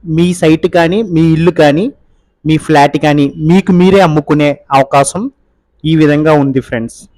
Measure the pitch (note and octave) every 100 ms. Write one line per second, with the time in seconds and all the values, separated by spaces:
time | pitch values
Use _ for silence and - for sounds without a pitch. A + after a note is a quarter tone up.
0 | - D#3+ F3 F3 E3 D#3+ F3+ F3 E3 F#3+
1 | A3 E3 E3 D#3 E3+ - D3+ C#3+ A3+ -
2 | _ _ _ _ D3+ D#3 - D3+ C#3+ D3+
3 | D3+ D3 C#3+ D#3+ D#3 F3+ G3 F3+ F3+ G3
4 | F3+ D3+ D3 D3+ D3 C#3+ _ C#3 C3+ C#3+
5 | C#3 F3+ B3 _ _ _ _ _ D#3 D#3+
6 | D#3 D3 D#3 D3+ C#3 C3 B2 A#2+ A#2 -
7 | -